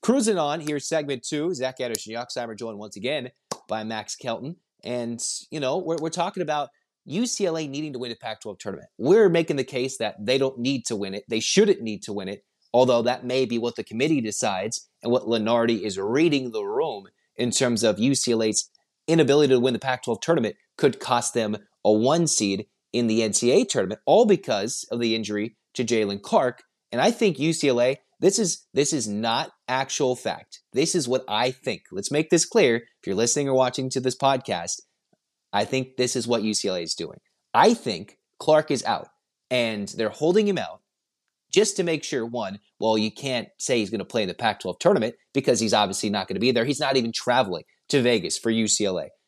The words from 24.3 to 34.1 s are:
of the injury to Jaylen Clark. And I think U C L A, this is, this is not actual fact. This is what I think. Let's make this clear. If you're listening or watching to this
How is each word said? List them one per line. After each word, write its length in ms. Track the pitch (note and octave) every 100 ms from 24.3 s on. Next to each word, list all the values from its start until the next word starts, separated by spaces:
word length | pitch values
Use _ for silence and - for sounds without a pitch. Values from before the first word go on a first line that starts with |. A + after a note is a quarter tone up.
| F#3 - G#2+ G#2+ - -
of 80 | A#2+
the 160 | A#2+ A2+
injury 420 | G#2+ G#2 G#2+ _ _
to 100 | -
Jaylen 380 | A#2+ A#2 G#2 G2+
Clark. 420 | - A3 C3 - _ _ _
And 100 | A#2+
I 100 | E3
think 280 | A#3 A3 C#3+
U 120 | D3+
C 180 | E3 D3
L 120 | A#2+
A, 180 | B2 C#3 _ _
this 180 | E3+ G3
is, 260 | G3+ - _
this 200 | - C#3+
is 160 | D#3 A2+
not 420 | G#2 A2+ A#2+ D#3+ _ -
actual 480 | B2+ C3+ - C3+ B2+
fact. 460 | A2 F2 - - _
This 240 | A#2 D#3 F3+
is 140 | B2
what 160 | B2+ -
I 240 | G#2+ B2+
think. 300 | C3 - F#2+ _
Let's 200 | F#2 G2
make 180 | C#3+ D#3
this 160 | E3+ -
clear. 320 | A#3 D3+ A#2
If 280 | A#2 _ -
you're 100 | F#2+
listening 340 | A#2 - C#3
or 40 |
watching 360 | C3 B2+ F3 C3
to 100 | B2+
this 180 | B2+